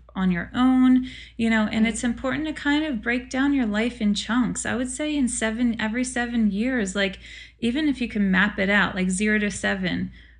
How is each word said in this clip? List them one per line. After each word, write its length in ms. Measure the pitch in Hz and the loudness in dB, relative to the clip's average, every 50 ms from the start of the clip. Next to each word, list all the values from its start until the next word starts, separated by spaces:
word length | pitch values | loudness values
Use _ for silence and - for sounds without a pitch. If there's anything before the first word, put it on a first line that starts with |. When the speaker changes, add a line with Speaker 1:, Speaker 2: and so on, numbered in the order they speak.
| - - - | -20 -12 -6
Speaker 1:
on 160 | 190 190 185 | -2 0 0
your 200 | 180 170 - - - | 0 0 -4 -6 -2
own? 520 | 247 254 262 262 254 254 254 254 254 254 254 - - - - - | 2 4 4 6 6 6 6 6 4 2 0 -10 -16 -18 -20 -6
You 140 | - 226 226 | -2 0 2
know, 180 | 226 220 214 - | 2 2 2 2
and 140 | - 220 214 | 2 2 2
Speaker 2:
Right. 80 | 226 220 | 2 0
Speaker 1:
it's 120 | - - | -2 -2
important 420 | 240 233 - - 262 262 285 311 | -2 -2 -2 -4 -4 -2 -2 -4
to 60 | 311 294 | -4 -6
kind 300 | - - 285 294 302 311 | -4 0 0 2 2 2
of 160 | 311 254 214 - | 0 -4 -4 -2
break 260 | 233 240 254 254 - | -2 -2 -2 -2 -4
down 220 | - 254 277 285 285 | -2 0 2 2 2
your 140 | 269 240 | 2 0
life 340 | 208 208 208 226 247 240 - | 0 0 0 0 -2 -2 0
in 140 | 220 208 202 | 0 0 0
chunks. 500 | - - - 220 254 233 180 175 - - | 0 -2 -2 0 0 2 0 -2 -4 -4
I 120 | 214 214 | -4 -2
would 140 | 233 262 254 | -2 -2 -4
say 240 | - - 302 302 302 | -4 -4 -4 -2 0
in 140 | 294 254 226 | 0 0 0
seven, 500 | - - 220 220 220 233 247 233 220 - | 0 -2 -2 -2 0 0 0 0 0 0
every 260 | 214 214 220 254 254 | -2 -2 -2 -2 -4
seven 460 | 254 - 240 240 233 240 233 220 202 | -2 -2 -4 -4 -2 0 2 2 2
years, 460 | 190 202 226 262 262 240 202 190 185 | 2 0 0 0 0 0 -2 -2 0
like, 220 | 202 196 196 190 - - - - - - - _ - | -2 -2 -2 -2 -8 -16 -18 -18 -20 -20 -20 _ -4
even 260 | 233 233 240 311 311 294 | -2 -2 0 2 0 0
if 120 | 254 - | 0 0
you 80 | 240 220 | -4 -4
can 220 | - 208 202 190 | 0 0 2 2
map 280 | 185 185 202 208 - 208 | 4 4 2 2 0 -2
it 120 | 190 190 | 0 2
out, 240 | 202 202 180 - - | 2 2 2 2 0
like, 160 | 185 185 185 | -2 -2 -2
zero 280 | 185 185 214 214 214 214 | 0 0 0 2 2 2
to 120 | 208 202 | 0 -2
seven, 600 | 196 - - 202 202 190 185 170 - 185 185 185 - - - - - - | -4 -4 -4 -2 -2 -2 -2 -4 -2 -2 -4 -6 -8 -14 -20 -20 -20 -14